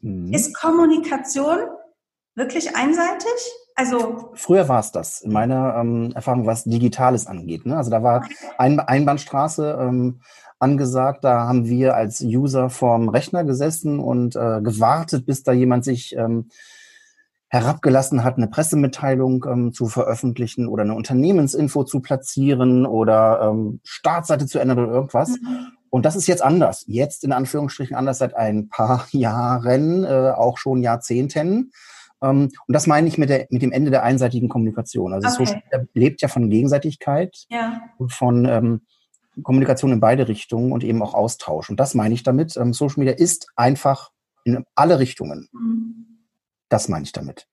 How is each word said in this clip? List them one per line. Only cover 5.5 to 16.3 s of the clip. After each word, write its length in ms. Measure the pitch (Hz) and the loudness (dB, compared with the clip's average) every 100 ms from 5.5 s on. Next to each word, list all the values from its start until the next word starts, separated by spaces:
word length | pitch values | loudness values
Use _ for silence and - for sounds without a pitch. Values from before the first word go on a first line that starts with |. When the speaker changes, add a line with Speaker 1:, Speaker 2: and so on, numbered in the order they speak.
| 131 131 117 | 0 0 0
Speaker 1:
ähm, 320 | 117 117 117 | -2 -2 -2
Erfahrung, 320 | 123 120 123 113 | -6 -2 0 0
was 160 | 117 | -2
Digitales 640 | - 117 120 - 127 123 - | 0 2 2 2 2 2 -2
angeht, 400 | 90 82 82 120 | -12 -10 -8 -4
ne? 100 | 156 | -4
Also 140 | 120 | -2
da 140 | 113 | 0
war 140 | 120 120 | 2 0
Speaker 2:
Okay. 160 | 127 - - - | -2 -14 -16 0
Speaker 1:
Ein-, 200 | 127 147 | 2 2
Einbahnstraße, 1000 | 147 131 143 143 - 139 156 160 151 139 | 2 2 2 0 -2 -2 -2 -2 -4 -2
ähm, 400 | 127 127 123 123 _ - - _ | -2 0 -2 -4 _ -20 -20 _
angesagt. 640 | 127 143 135 127 131 139 | 0 2 0 0 0 0
Da 240 | 139 120 120 | 2 2 2
haben 180 | 127 117 | 0 2
wir 280 | 123 127 120 | 2 2 2
als 240 | 110 - | 0 -2
User 500 | 127 117 139 131 127 | -2 0 2 0 -2
vorm 380 | 123 127 117 113 | 0 2 2 2
Rechner 340 | 117 - 175 | 0 -2 -2
gesessen 560 | 160 131 147 160 156 143 | -2 0 -2 -2 -4 -4
und, 380 | 127 123 120 - | -2 0 0 -2
äh, 240 | 117 110 | -2 0
gewartet, 640 | 107 107 113 147 165 147 127 | -2 2 2 2 0 -4 -2
bis 160 | 135 | -4
da 80 | - | 0
jemand 340 | 123 127 123 | 2 4 2
sich, 300 | 127 123 - - | 0 -4 -6 -6
ähm, 340 | 113 | -2